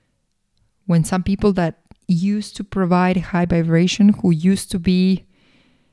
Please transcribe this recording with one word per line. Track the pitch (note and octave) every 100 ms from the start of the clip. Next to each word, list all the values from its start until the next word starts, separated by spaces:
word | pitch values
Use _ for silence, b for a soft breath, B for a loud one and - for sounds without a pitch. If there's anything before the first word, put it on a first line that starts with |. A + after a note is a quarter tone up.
| _ _ _ _ _ _ _ _ F#3+
when | E3+
some | D#3 F#3
people | F#3 G3 G#3
that | F#3 E3+ - _ _ -
used | E3+ G3 G#3 G3+ -
to |
provide | G3+ G3 F3 F3+ F3+ F#3
a |
high | - F3 F3
vibration, | E3+ E3 E3 F3+ - G#3
who | G#3 F3
used | D#3+ F3+ G3 -
to | F#3+
be, | F3 F#3 F#3 F#3 - b b b b b b